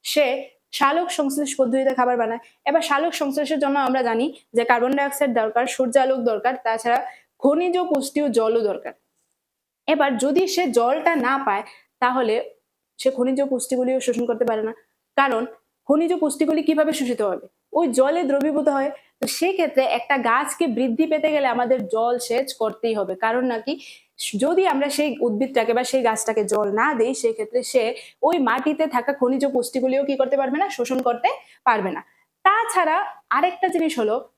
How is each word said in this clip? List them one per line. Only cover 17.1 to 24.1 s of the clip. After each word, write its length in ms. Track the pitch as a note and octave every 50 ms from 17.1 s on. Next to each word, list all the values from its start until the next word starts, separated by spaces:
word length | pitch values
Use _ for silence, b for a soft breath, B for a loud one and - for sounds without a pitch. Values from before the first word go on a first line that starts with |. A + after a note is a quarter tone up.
| B3 A3+
হবে? 240 | G#3+ G3 - - - - _ _ _ _
ওই 160 | - D4+ E4+ C4+
জলে 340 | A3+ B3+ C4 C#4 D#4 F4
দ্রবীভূত 460 | F4+ C4 C4+ C#4+ C#4 D#4 C#4+ D4+ C#4 D4
হয়। 220 | C#4 C4+ C4+ C#4+ C#4 B B B B _
তো 60 | A#3+
সেক্ষেত্রে 560 | A#3 - - D#4+ F#4 F#4+ F#4+ E4+ C#4 - C4
একটা 360 | C4 - - A#3+ A#3+ - C#4+ C4+
গাছকে 480 | A#3 A#3 A3+ C4 C#4+ C4+ - - E4+
বৃদ্ধি 400 | C#4 A3 A3+ C4 B3+ A3+ - D#4+
পেতে 240 | D#4+ D#4 D4+ D4+ D#4
গেলে 180 | D4+ D4 C#4 B3+
আমাদের 400 | A#3 A#3+ B3 A3+ C4 B3 G#3 G3
জল 300 | A3 A3 A3+ A#3+ B3 A#3+
সেচ 360 | A#3+ - A3+ A#3+ C#4 C4+ -
করতেই 400 | - A3+ A3 G#3+ - - A#3 A3
হবে, 200 | G#3 G3 F#3 F#3
কারণ 300 | F#3 A3+ A3 A#3 B3+ B3+
নাকি 360 | B3+ A#3 A3 G#3+ C4+ D#4 B B B B B B B